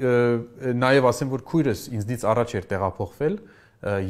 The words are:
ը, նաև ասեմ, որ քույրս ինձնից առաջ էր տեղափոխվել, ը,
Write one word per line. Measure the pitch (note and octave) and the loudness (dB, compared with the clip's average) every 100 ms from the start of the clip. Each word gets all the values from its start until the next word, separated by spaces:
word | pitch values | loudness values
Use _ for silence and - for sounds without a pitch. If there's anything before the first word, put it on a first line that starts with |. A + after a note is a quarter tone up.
ը, | B2+ A#2+ A#2+ A#2+ A#2+ - B2+ A#2+ | 2 4 4 0 -4 -8 -4 0
նաև | B2+ C#3 B2+ | 4 6 4
ասեմ, | A2+ C3+ | 2 -2
որ | C3 - | -4 -2
քույրս | E3 C#3+ G2 - | 0 0 -2 -4
ինձնից | A2+ G#2 A#2+ G2+ | -6 -4 -2 0
առաջ | A2+ A2+ G#2 | 0 0 -4
էր | - | -4
տեղափոխվել, | G2 F#2+ - F#2+ - D3 G#3 | -2 -2 -4 -8 -4 -4 -4
ը, | - - _ _ - G2+ F#2+ | -10 -20 _ _ -4 -4 -2